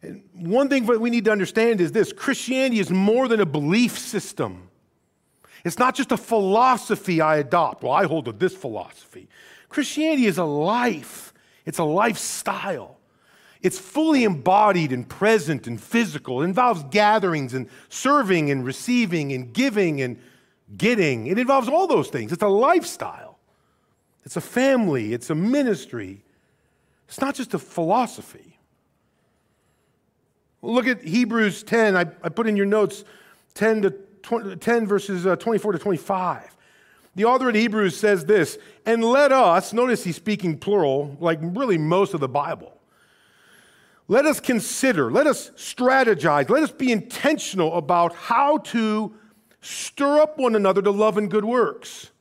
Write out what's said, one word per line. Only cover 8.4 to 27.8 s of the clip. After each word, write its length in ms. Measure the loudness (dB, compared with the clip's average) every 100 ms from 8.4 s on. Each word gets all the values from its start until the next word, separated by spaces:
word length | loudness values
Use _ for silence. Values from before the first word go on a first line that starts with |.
| -4
philosophy." 720 | -4 -10 -10 -12 -16 -20 -20 -20 _ -20 -20 _
Christianity 580 | -6 -6 -2 0 2 2
is 120 | 0
a 60 |
life. 880 | -2 -2 0 0 0 -4 -10 -20 -20 _ _ _
It's 140 | -12 -4
a 60 |
lifestyle. 1080 | -2 0 0 -2 -8 -8 -6 -6 -6 -8 -10 -20 _ _ _ _ _ _
It's 160 | -4 -4
fully 440 | -8 -2 2 2
embodied 680 | 2 0 2 4 4 2 0
and 160 | -4 -8
present 580 | -2 2 2 0 -6 -6
and 140 | -12
physical. 600 | -4 -2 -2 -4 -8 -4
It 20 |
involves 400 | -2 2 0 0
gatherings 680 | -2 2 4 4 2 -2 -4
and 160 | -6 -10 -14 -20
serving 640 | -6 2 2 4 2 2
and 140 | -2
receiving 680 | -4 -8 -2 0 0 -2 -4
and 200 | -6 -8
giving 500 | -2 -2 2 0 0
and 180 | -4 -6 -16 _ _ _ _ -2
getting. 500 | 0 2 0 0 -2
It 100 | -2
involves 300 | 2 2 2
all 220 | 0 2
those 200 | 0 0
things. 220 | -6 -6
It's 140 | -2
a 40 | 0
lifestyle. 920 | 2 4 2 0 -10 -12 -12 -20 _ _ _ _ _ _ _ _ _
It's 120 | -12 -12
a 60 |
family. 720 | -6 0 2 2 2 -2 -2
It's 160 | -6 -4
a 40 |
ministry. 880 | -2 0 0 0 -2 -6 -12 -12 -14 _ _ _ _ _ _ _ _ _
It's 120 | -8
not 140 | -6
just 200 | -6 -6
a 40 | -8
philosophy. 1000 | -8 -6